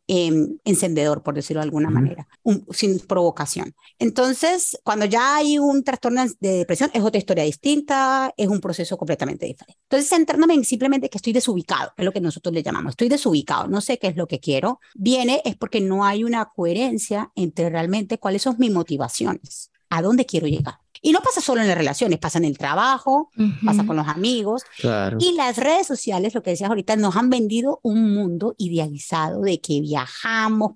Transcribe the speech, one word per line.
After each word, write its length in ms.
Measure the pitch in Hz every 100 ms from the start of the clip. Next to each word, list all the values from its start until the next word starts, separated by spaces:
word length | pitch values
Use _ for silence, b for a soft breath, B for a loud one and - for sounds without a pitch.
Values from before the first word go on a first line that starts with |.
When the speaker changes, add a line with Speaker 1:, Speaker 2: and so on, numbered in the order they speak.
| -
Speaker 1:
em, 500 | 185 170 156 151 311
encendedor, 580 | 208 180 185 156 147 147
por 140 | 151 147
decirlo 240 | - 156
de 40 | 151
alguna 240 | 151 156
Speaker 2:
Ujú. 60 | 123
Speaker 1:
manera, 280 | 135 170 - b
un, 240 | 233 202 -
sin 280 | 185 208 185
provocación. 760 | - 185 170 - 147 - - - b -
Entonces, 800 | 233 214 254 254 330 359 - -
cuando 220 | - 214 208
ya 300 | 226 262 302
hay 240 | 294 294
un 240 | 285 277
trastorno 420 | 269 247 240 247 254 -
de 100 | 196 185
depresión, 320 | 175 165 294 226
es 80 |
otra 160 | 214 208
historia 240 | 190 170
distinta, 920 | 151 - 285 294 294 269 262 269 262 -
es 100 | 196
un 120 | 202
proceso 380 | 185 170 170 185
completamente 480 | 147 160 - - -
diferente. 320 | - - _
Entonces, 260 | _ 277 285
centrándome 460 | 349 311 302 330 311
en 80 | 220
simplemente 460 | 226 269 269 262
que 80 | 202
estoy 140 | 233
desubicado, 580 | 233 247 180 - 147 131 -
es 80 |
lo 80 | 185
que 100 | 190
nosotros 300 | 170 165 180
le 120 | 165
llamamos, 300 | 143 - 110
estoy 160 | - 240
desubicado, 580 | 285 240 151 - 123 -
no 140 | 196
sé 180 | - 240
qué 80 | 185
es 80 | 165
lo 120 | 165
que 120 | 127
quiero, 400 | - 135 190 269 b -
viene 480 | 196 254 240 285 233
es 100 | 190
porque 220 | 226 226
no 260 | 190 190 202
hay 180 | 208
una 220 | 233 233 214
coherencia 840 | - 170 190 254 220 - 208 - -
entre 340 | 170 - 165
realmente 480 | 165 170 208 196 226
cuáles 240 | 196 196
son 140 | 262 233
mis 140 | 240
motivaciones, 1000 | 185 165 139 120 - 196 - - - - _ _
a 100 | 165
dónde 240 | 185 247 -
quiero 220 | 165 151
llegar. 320 | 143 143 - _ -
Y 100 | 311
no 80 | 349
pasa 200 | 508 -
solo 220 | - 240
en 60 | 208
las 100 | 170
relaciones, 400 | 143 147 165 160
pasa 220 | 165 165
en 60 | 160
el 120 | 135
trabajo, 720 | 139 165 247 254 269 277 320 226
Speaker 3:
Ujú. 260 | 214 -
Speaker 1:
pasa 220 | 220 208 208
con 100 | 156
los 120 | 151
amigos. 560 | 156 220 240 202 240 - -
Speaker 2:
Claro. 380 | 120 107 98 110
Speaker 1:
Y 140 | 359
las 240 | 339 254 226
redes 280 | 269 339 359
sociales, 480 | 262 - 185 208
lo 80 | 220
que 80 | 185
decías 180 | 170 196
ahorita, 260 | 214 180 220
nos 200 | 202 180
han 140 | 247
vendido 500 | 254 214 226 269 -
un 320 | 233 214 214 202
mundo 400 | 185 170 214 -
idealizado 840 | 180 165 156 147 - 165 156 190
de 200 | 196 160
que 200 | - 147
viajamos 880 | 147 147 127 - 226 226 220 214 214